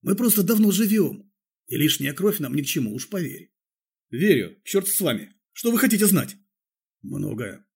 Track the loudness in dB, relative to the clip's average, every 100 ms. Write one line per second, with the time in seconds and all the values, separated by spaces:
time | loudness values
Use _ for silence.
0 | 0 0 2 2 2 4 4 4 2 2
1 | 2 -2 -16 _ _ _ _ -2 0 0
2 | -4 -2 -2 0 -4 -4 -4 -4 -4 -6
3 | -8 -8 -8 -10 -18 _ _ _ _ _
4 | _ -2 4 4 2 -10 -4 -2 0 -2
5 | 0 -2 -6 _ _ -6 -2 2 2 4
6 | 4 2 0 -10 _ _ _ _ _ _
7 | -12 -8 -6 -6 -10 -12 _